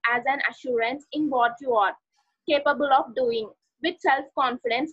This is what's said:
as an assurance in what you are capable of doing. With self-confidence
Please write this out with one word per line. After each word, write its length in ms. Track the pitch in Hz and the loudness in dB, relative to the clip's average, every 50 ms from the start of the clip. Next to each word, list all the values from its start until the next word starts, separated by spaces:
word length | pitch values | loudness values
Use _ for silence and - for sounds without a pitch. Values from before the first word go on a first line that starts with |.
| - 233 240 | -2 0 0
as 80 | 240 240 | 0 0
an 140 | 262 277 277 - 233 | -2 -2 0 -2 -4
assurance 560 | 247 - - 262 240 226 226 233 262 294 - _ - | -6 -6 -6 -4 -2 0 0 -2 -4 -6 -10 _ -4
in 180 | 302 302 277 | -4 -2 0
what 240 | 269 247 233 233 233 - 277 | 2 2 2 0 0 -2 -4
you 100 | 262 233 | -2 2
are 220 | 214 196 185 - - _ _ _ _ _ _ _ _ _ | 2 2 2 0 -4 _ _ _ _ _ _ _ _ _
capable 460 | - 294 285 285 294 285 247 285 277 262 | 0 0 2 2 2 0 0 2 4 4
of 220 | 277 320 247 220 | 4 2 0 -4
doing. 340 | 254 254 240 233 226 220 202 - _ _ _ _ _ - | -2 -2 0 0 -2 -4 -6 -10 _ _ _ _ _ -6
With 140 | 339 349 - | -6 -4 -2
self-confidence 920 | - 339 269 269 285 - _ 302 269 247 240 254 - 240 226 247 302 320 | 0 0 0 0 0 -4 _ -2 -2 -2 -2 -4 -4 -2 -2 -2 -2 -4